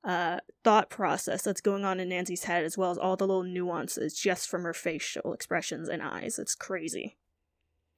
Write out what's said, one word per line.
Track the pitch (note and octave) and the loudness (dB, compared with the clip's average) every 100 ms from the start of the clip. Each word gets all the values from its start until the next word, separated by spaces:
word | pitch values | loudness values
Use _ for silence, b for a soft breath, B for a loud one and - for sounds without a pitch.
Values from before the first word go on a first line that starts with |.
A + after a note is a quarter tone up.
uh, | A#3+ F3 E3+ F3 - _ | 0 0 0 -2 -8 _
thought | A3+ G#3+ - | 6 8 6
process | - F3+ D#3 - - | 0 2 2 0 -2
that's | - F#3+ | 0 0
going | G#3 G3 | 0 2
on | G3 F#3 | 0 0
in | F#3 | 0
Nancy's | F3+ F3+ F3 | -2 -2 -4
head, | - F3 | 0 0
as | D#3+ F#3+ | 0 0
well | F#3 | 0
as | F3 | 2
all | F#3 F#3 | 2 2
the | G3 | 4
little | F#3+ | 2
nuances | F3+ F3+ F3+ E3+ C3 - D#3 - | 2 -2 -2 -2 -4 -2 -4 0
just | G3+ F3+ - | 0 0 -2
from | F3+ | -4
her | F3 | -4
facial | E3 F3 D#3+ - - - | -4 -4 -4 -6 -4 -4
expressions | - - F3 - - D#3+ | -6 -2 -2 -2 -6 -4
and | - | -4
eyes. | - - - - | -4 -6 -6 -6
It's | - | -4
crazy. | - - F#3 D#3+ - - _ _ _ _ _ _ _ _ | -6 -4 -4 -4 -6 -8 _ _ _ _ _ _ _ _